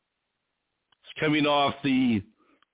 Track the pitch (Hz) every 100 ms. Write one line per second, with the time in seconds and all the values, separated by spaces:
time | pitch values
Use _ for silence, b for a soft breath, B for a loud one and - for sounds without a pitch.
0 | _ _ _ _ _ _ _ _ _ _
1 | - - 156 151 147 143 139 - 139 131
2 | 127 107 - _ b b b